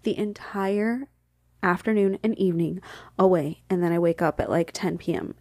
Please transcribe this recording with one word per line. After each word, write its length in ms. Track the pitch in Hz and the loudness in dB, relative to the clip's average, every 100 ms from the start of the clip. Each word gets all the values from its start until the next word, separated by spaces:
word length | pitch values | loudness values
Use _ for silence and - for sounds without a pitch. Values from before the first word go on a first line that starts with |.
the 120 | 226 - | -6 -4
entire 920 | 208 208 - 202 196 202 220 247 277 _ _ _ _ _ | -4 -8 -10 -4 -2 0 -2 -4 -8 _ _ _ _ _
afternoon 600 | 190 180 - 214 196 196 | 0 0 2 2 2 2
and 160 | 220 - | -2 0
evening 420 | 190 170 160 180 - - - - | 0 0 -2 -4 -12 -20 -8 2
away, 460 | 190 175 143 165 - | 4 4 0 -6 -4
and 140 | 180 | 0
then 80 | 170 | 2
I 80 | 170 | 2
wake 240 | 170 165 | 2 2
up 180 | 165 - | 0 0
at, 80 | - | 0
like, 220 | 165 165 | 0 0
ten 240 | - 180 170 | -2 -4 -4
P 160 | - | -4
M, 220 | 165 - - | -4 -6 -6